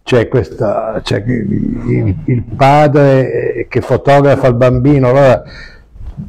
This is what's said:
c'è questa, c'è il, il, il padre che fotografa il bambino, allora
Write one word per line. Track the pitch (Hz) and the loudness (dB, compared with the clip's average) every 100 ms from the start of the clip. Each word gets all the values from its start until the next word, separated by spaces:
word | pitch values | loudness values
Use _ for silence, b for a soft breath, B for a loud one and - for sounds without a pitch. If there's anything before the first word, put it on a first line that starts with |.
c'è | - 123 107 | -2 0 0
questa, | 123 - - 107 104 110 107 | -2 -2 -4 -4 -4 -4 -6
c'è | - 117 110 | -6 -4 -4
il, | 123 104 - - 120 120 | -4 -4 -4 -4 -4 -4
il, | 123 110 92 - | -2 -2 -4 -4
il | 123 | -4
padre | - 113 135 147 151 143 139 135 127 120 123 - 120 | -4 0 2 4 4 4 4 2 0 -2 -4 -6 -6
che | 120 | -6
fotografa | - 127 - 143 143 135 135 | -2 -2 2 4 4 2 2
il | |
bambino, | 120 127 127 131 143 123 | 2 2 2 2 2 2
allora | 131 139 117 - B B B B - - - | 4 4 2 -2 B B B B -18 -16 -14